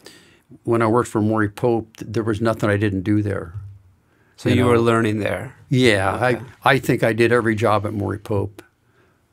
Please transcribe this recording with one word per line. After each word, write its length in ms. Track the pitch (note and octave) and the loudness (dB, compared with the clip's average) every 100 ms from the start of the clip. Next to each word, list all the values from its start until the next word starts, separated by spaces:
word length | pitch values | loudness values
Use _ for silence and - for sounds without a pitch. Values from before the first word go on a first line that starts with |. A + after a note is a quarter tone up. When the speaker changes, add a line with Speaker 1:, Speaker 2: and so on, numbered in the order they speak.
| - - _ _ _ - | -20 -20 _ _ _ -10
Speaker 1:
when 180 | - A#2 | -2 0
I 40 | A2+ | 2
worked 220 | A#2+ A#2 | 2 0
for 140 | A2+ | 0
Maury 260 | G#2+ A2 G#2 | 0 2 0
Pope, 480 | - B2+ A2+ A2 - | 0 0 0 -4 -12
th-, 160 | A2+ | -8
there 100 | A2+ | -4
was 200 | A2 G#2 | -4 -2
nothing 260 | A2+ A2+ G#2+ | -2 0 0
I 80 | G2+ | 0
didn't 240 | G#2+ G2 | 0 -2
do 220 | F#2 G#2 | -2 0
there. 320 | G#2 F#2+ F2 G2 - - _ _ _ _ _ - | -2 -6 -8 -14 -16 -18 _ _ _ _ _ -6
Speaker 2:
So 140 | C3 | 0
Speaker 1:
You 60 | B2 | 2
Speaker 2:
you 60 | |
Speaker 1:
know? 60 | B2 | 4
Speaker 2:
were 100 | A#2 | 4
learning 420 | A#2 A2+ A2+ G#2+ | 4 2 2 -2
there? 340 | G2+ F#2 A#2+ - - | -2 -4 -8 -16 -2
Speaker 1:
Yeah, 440 | B2+ B2+ G2+ F#2+ G#2 | 2 4 4 2 0
Speaker 2:
Okay. 260 | B2 A2+ B2 - | -2 -2 -6 -4
Speaker 1:
I, 100 | C3 | 0
I 40 | C3+ | 0
think 240 | - B2 | 0 0
I 120 | A#2 | 0
did 180 | A2+ A#2 | 2 2
every 220 | A#2+ A2+ | 2 2
job 320 | G#2+ A2 G#2 G#2 | 0 2 0 -2
at 80 | |
Maury 240 | G#2 G2 G2+ | -4 -6 -6
Pope. 440 | - G2+ G2+ - - _ _ _ _ _ _ | -4 -4 -4 -8 -20 _ _ _ _ _ _